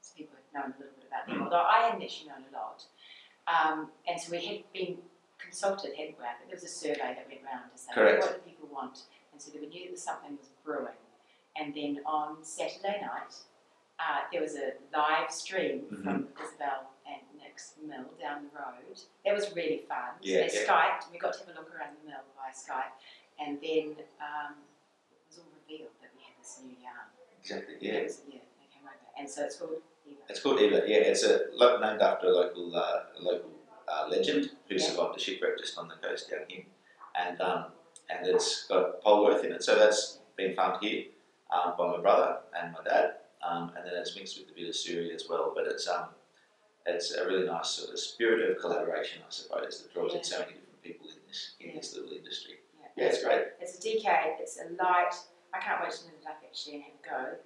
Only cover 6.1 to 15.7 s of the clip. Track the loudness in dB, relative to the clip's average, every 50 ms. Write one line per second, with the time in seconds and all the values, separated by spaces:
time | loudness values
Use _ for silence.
6.1 | -10 -10 -10 -10 -10 -10 -14 -16 -14 -14 -12 -12 -12 -6 -4 -2 -2 -2 -2 -6
7.1 | -6 -8 -12 -16 -18 -18 -12 -10 -10 -10 -12 -16 -20 -20 -14 -6 2 6 8 8
8.1 | 8 8 4 2 0 -4 -10 -16 -20 -20 -18 -14 -10 -10 -10 -10 -12 -18 -20 _
9.1 | _ -20 _ _ _ -20 -20 -16 -14 -14 -14 -12 -14 -14 -14 -14 -14 -10 -8 -8
10.1 | -8 -8 -10 -14 -14 -16 -16 -20 _ _ _ -6 -6 -4 -4 -6 -10 -14 -20 _
11.1 | _ _ _ _ _ _ _ _ _ -8 -8 -6 -6 -4 -4 -4 -4 -4 -2 -2
12.1 | 0 0 0 -2 -6 -12 -12 -14 -8 -6 -6 -6 -6 -4 -4 -2 -2 -2 -4 -6
13.1 | -8 -8 -10 -12 -16 -20 -20 _ _ _ _ _ _ _ _ _ _ -6 -4 -2
14.1 | -2 -2 -2 -2 -2 -2 -2 -2 -4 -4 -6 -6 -6 -8 -14 -4 0 2 2 4
15.1 | 2 2 0 -2 -6 -10 -10 -4 -2 0 0 0